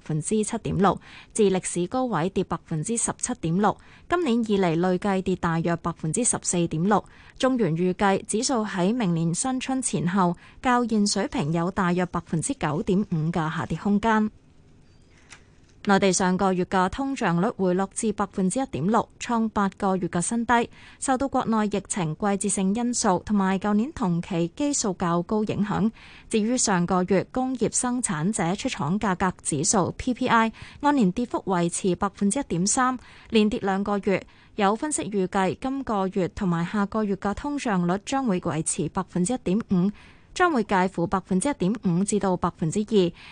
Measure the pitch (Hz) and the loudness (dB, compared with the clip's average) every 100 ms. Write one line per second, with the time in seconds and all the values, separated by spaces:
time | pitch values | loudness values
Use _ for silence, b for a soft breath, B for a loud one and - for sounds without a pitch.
0 | - 156 - 220 208 233 151 156 190 - | -2 -4 0 -2 -2 -4 -4 2 2 2
1 | B B B - 202 185 - 175 175 262 | B B B 2 2 2 -2 -4 -2 -2
2 | 254 180 175 202 175 175 - 160 147 233 | -2 0 -2 -2 -4 -6 -6 -6 -4 -4
3 | - - - 247 160 175 208 - B B | -4 -4 -6 -4 -2 2 2 0 B B
4 | B 349 311 233 220 202 180 160 185 180 | B 0 2 0 2 2 2 2 2 0
5 | 208 190 190 180 175 165 170 170 170 - | 0 -2 -2 -2 0 0 0 -2 -4 -6
6 | 156 156 247 - - 175 170 156 185 254 | -4 0 0 -2 -2 0 0 0 2 2
7 | - B B B 254 262 185 160 185 185 | 0 B B B 0 2 2 2 0 2
8 | 202 196 - 214 262 247 208 190 175 247 | 2 2 0 -2 0 0 -2 0 0 2
9 | 196 165 165 147 262 262 - 262 - 160 | 0 0 0 0 -2 -4 -4 -4 -2 -2
10 | 160 196 180 175 B B 262 247 240 220 | 0 2 2 0 B B 0 2 2 2
11 | 202 233 294 277 147 165 170 202 180 175 | 2 0 -2 -2 -2 0 -2 0 0 2
12 | 180 175 - 165 147 277 156 - - 185 | 0 -4 -4 -4 -2 -4 -4 -2 0 0
13 | 208 160 156 170 156 160 - 160 208 202 | 0 -2 0 -2 -2 -4 -6 -4 0 2
14 | 226 214 214 - _ - - - - - | 2 2 0 -6 _ -20 -20 -20 -20 -20
15 | B B B B B B B B - 196 | B B B B B B B B 2 4
16 | 196 180 185 185 196 185 180 190 185 - | 4 2 2 2 2 0 0 0 0 -2
17 | 269 269 208 170 208 - 185 180 196 - | -6 -2 0 0 0 0 0 0 -2 -4
18 | 220 208 202 - 185 262 262 - 170 226 | -4 -2 -4 -2 -2 0 -4 -2 0 0
19 | - - - 233 226 214 196 - 196 190 | 0 -6 -4 -2 0 0 -2 -2 -2 -2
20 | 175 175 170 233 233 240 233 B B B | -2 -2 -2 -2 2 2 0 B B B
21 | - 254 277 262 - 226 208 202 - - | -2 -2 0 -2 0 0 0 -2 -4 -4
22 | 160 156 208 196 202 202 190 208 240 233 | -4 -2 -2 0 -2 0 0 0 -2 0
23 | 220 180 - 202 190 190 208 208 254 - | 2 0 2 0 2 0 0 0 0 -2
24 | 196 170 - 180 170 - 285 285 214 180 | 0 0 -2 -2 -2 -2 -2 0 -2 -2
25 | 175 175 175 214 208 - 208 170 214 B | 0 0 0 -2 0 -2 -2 0 -2 B
26 | B B B 220 214 247 - 185 175 185 | B B B 0 2 0 2 2 2 2
27 | 180 190 - 254 262 262 208 - 254 247 | 2 2 0 -4 -4 -2 -2 -2 -2 -2
28 | - 156 170 220 170 196 262 - 147 202 | -2 -2 -2 0 -2 -2 -4 -4 -2 0
29 | 214 180 185 - - 139 165 - 110 - | 0 0 -2 -2 -4 -2 0 2 0 -2
30 | - 240 254 233 226 B B B 285 285 | -4 -2 2 4 2 B B B 0 4
31 | 190 180 240 330 - 180 170 - 196 175 | 4 2 -2 -4 -2 0 0 0 -2 0
32 | 202 - 202 285 277 170 190 - 254 254 | -2 0 0 0 -2 -2 0 2 0 -2
33 | B B B 226 214 220 196 190 202 202 | B B B 2 4 2 -2 -2 0 -2
34 | 202 185 - b b - 196 220 302 302 | 0 0 -2 b b 0 2 2 -2 -4
35 | 285 208 185 196 185 127 262 277 262 208 | -2 -2 0 0 0 -2 -4 -6 -4 -2
36 | 190 190 165 - 196 170 170 214 202 220 | -2 -2 -2 -2 -2 0 0 -2 -2 -2
37 | 208 190 202 202 285 285 254 190 175 190 | -2 -2 -4 -4 -4 -4 -2 0 0 0
38 | - 277 262 180 175 151 156 - 165 - | -2 -2 0 0 -2 -4 -2 -2 -4 -4
39 | 180 175 180 254 - 196 - 185 190 B | -4 -2 0 -2 0 -2 2 2 2 B
40 | B B B - 359 277 214 196 185 - | B B B 0 2 2 2 2 2 0
41 | 170 190 - 190 190 190 180 240 190 170 | 0 0 0 0 0 0 0 0 0 2
42 | 202 208 196 180 175 - 160 202 208 214 | 2 0 0 0 -2 -2 -2 -2 2 4
43 | 175 B B | 2 B B